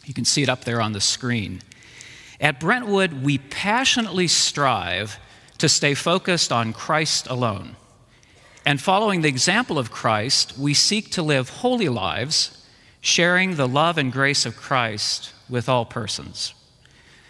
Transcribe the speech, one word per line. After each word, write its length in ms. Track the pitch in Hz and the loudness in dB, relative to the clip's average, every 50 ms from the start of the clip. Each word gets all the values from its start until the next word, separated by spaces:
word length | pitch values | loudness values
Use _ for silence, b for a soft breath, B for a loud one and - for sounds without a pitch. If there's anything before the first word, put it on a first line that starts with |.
| - | -8
You 80 | - 123 | -8 -6
can 100 | - 117 | -4 -2
see 200 | - - 151 139 | 0 0 2 2
it 60 | 135 | 0
up 160 | 127 - - | 0 -2 -2
there 140 | 123 117 117 | -4 -2 0
on 140 | 110 110 107 | 0 -2 -2
the 80 | 101 | -2
screen. 640 | - - - - - 123 120 113 98 90 92 90 - B B B B B B B B B B B B B B B | -2 -2 -2 -2 -2 -2 -2 -2 -4 -6 -8 -12 -14 B B B B B B B B B B B B B B B
At 220 | - 151 156 127 | 0 0 0 0
Brentwood, 600 | 160 180 240 254 247 208 202 196 190 180 156 131 | 0 0 0 0 0 0 2 2 2 0 0 -2
we 180 | 131 143 143 131 | 0 0 0 0
passionately 880 | - - - - - 196 214 247 269 - - 254 226 214 175 185 180 156 | -2 -6 -10 -6 -2 0 0 2 2 2 2 2 0 0 0 0 2 2
strive 920 | - - - - - 147 143 131 120 98 87 90 90 92 104 107 - - B B B B B B B B | 2 2 2 0 0 0 2 2 2 0 -2 -2 -2 -4 -4 -6 -8 -12 B B B B B B B B
to 100 | - 151 | 2 2
stay 260 | - - - 143 143 | 2 4 2 2 0
focused 600 | - - 170 170 190 - - 180 165 - - 139 | 0 0 0 0 0 0 0 0 0 0 0 0
on 180 | 117 113 113 | 0 0 -2
Christ 560 | 110 - - - 156 156 160 147 - - - - | -4 -6 -4 -2 0 0 0 0 -2 -2 -4 -4
alone. 480 | 127 123 123 113 98 95 82 - - - - - _ _ _ _ B B B B B B B B B B B | -4 -2 -2 -2 -2 -4 -8 -12 -16 -20 -20 -20 _ _ _ _ B B B B B B B B B B B
And 140 | 143 143 135 | 0 0 2
following 420 | - 202 190 202 226 214 190 175 | 2 2 2 4 4 2 2 2
the 60 | 156 151 | 2 2
example 500 | 135 127 - 180 185 226 254 - 180 147 | 2 2 2 2 2 2 0 0 -2 -2
of 140 | 120 110 | -2 -4
Christ, 640 | - - - 123 110 107 107 135 - - - - - 135 | -4 -2 0 2 2 2 2 0 0 0 0 -2 -4 -2
we 160 | 139 147 147 | 0 0 2
seek 380 | - - - 202 220 208 - | 2 2 2 2 0 -2 -4
to 100 | - - | -4 -2
live 280 | 165 151 147 135 127 - | 0 2 2 0 0 -2
holy 400 | - - - 247 254 240 208 151 | -4 -2 0 0 2 2 2 0
lives, 760 | 120 110 95 87 76 98 120 147 160 - - - - B B B B B B B B B | 0 0 -2 -2 -2 -2 -4 -2 -2 -2 -2 -2 -6 B B B B B B B B B
sharing 540 | B - - - 170 175 180 180 185 190 180 | B 0 2 4 4 4 4 4 2 2 0
the 120 | 147 135 123 | 0 0 2
love 300 | 123 147 156 170 175 160 | 4 4 4 4 2 2
and 120 | 139 127 | 0 0
grace 360 | 120 135 135 139 143 - - | 0 0 2 2 2 0 -2
of 100 | 120 110 | -2 -6
Christ 760 | - - - 143 127 120 110 107 104 - - - - - - - - - - | -8 -4 -2 0 0 0 0 -2 -4 -4 -4 -4 -6 -8 -12 -18 -20 -10 -6
with 180 | 127 123 110 - | -4 -2 0 2
all 160 | 131 123 117 | 2 2 0
persons. 680 | - - 117 110 95 - - - 90 87 - - - - - _ _ _ _ B B B B B B B B B | -2 -6 -8 -8 -6 -8 -8 -10 -12 -10 -8 -8 -8 -10 -12 _ _ _ _ B B B B B B B B B